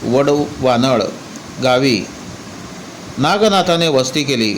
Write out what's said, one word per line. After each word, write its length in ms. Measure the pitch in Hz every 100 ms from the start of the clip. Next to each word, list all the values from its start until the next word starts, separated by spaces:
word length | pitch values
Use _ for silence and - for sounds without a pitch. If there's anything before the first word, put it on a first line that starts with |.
वडवानळ 960 | 117 127 143 147 143 - 127 123 131 120 98 - - - - -
गावी 380 | 127 127 139 107 85 - - - - - - - - - - -
नागनाथाने 680 | 143 196 214 196 175 170 165
वस्ती 360 | 135 127 156
केली. 320 | 139 127 110